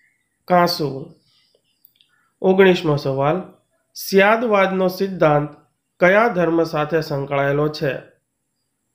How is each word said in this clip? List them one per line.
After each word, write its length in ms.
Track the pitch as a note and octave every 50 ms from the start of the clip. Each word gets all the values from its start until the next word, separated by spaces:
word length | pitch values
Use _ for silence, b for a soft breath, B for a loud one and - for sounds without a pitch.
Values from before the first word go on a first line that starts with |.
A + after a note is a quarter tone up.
| _ _ _ _ _ _ _ _ _
કાંસુ. 720 | - F3+ F3 F3 E3+ - - D#3 C3+ C3 C3+ D#3 - - _ _ _ _ _ _ _ _ _ _ _ _ _ _ _ _ _ _ _ _ _ _ _ _ _
ઓગણીસમો 540 | - F#3 F#3+ F#3+ G3 F#3 F3+ F3 - D#3 D3
સવાલ, 460 | C#3 - C#3 C3 C3+ C#3 D3 E3 F#3 F#3 - - _ _ _ _ _ _ _ _
સ્યાદવાદનો 960 | - - - F#3+ G3 G3 G3+ A3+ A3+ B3+ A3+ G#3 G3 F#3+ F#3 F#3 F#3 F#3 F3+
સિદ્ધાંત 600 | F#3 - G3 G3 F#3+ E3+ E3+ D3+ D3 D3 D3 D3 - - _ _ _ _ _ _ _ -
કયા 280 | F3+ F3+ G3 G#3 A3+ A#3+
ધર્મ 360 | F#3+ F3+ E3+ E3 E3 E3 E3
સાથે 360 | D#3+ E3 D3+ D3+ D3 E3+ D#3+
સંકળાયેલો 680 | D3+ - D3 C#3 C#3 C#3+ C#3+ C#3 C#3 C#3 C#3 D3 D3+ D3+
છે? 300 | D3+ - E3 C3+ B2 - - - _ _ _ _ _ _ _ _ _ _ _ _ _ _ _ _